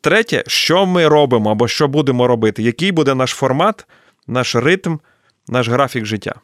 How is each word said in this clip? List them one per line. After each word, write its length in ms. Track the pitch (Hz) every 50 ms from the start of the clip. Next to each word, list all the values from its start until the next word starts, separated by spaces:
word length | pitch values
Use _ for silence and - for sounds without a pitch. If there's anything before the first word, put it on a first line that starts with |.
Третє, 440 | - 156 165 214 226 - - 123 -
що 400 | - - - - - 156 180 196
ми 220 | 185 180 180 165 151
робимо 420 | 151 151 147 135 123 117 107 107
або 180 | 107 104 120 117
що 200 | - - 151 143
будемо 380 | 135 151 151 131 131 123 120
робити? 360 | 123 123 117 113 110 104 - 107
Який 300 | 117 117 - 175 196 196
буде 220 | 165 151 131 135
наш 160 | 131 131 123
формат, 560 | - - - 139 131 139 170 208 214 - - _ _ _ _ _ _ _ _
наш 280 | - 117 123 127 - -
ритм, 420 | 120 117 143 180 190 - 175 165 151 _ _ _ _ _ _ _ _ _ -
наш 200 | - 127 123 113
графік 360 | 117 127 143 127 - 127 110
життя? 300 | 104 110 104 - 101 - -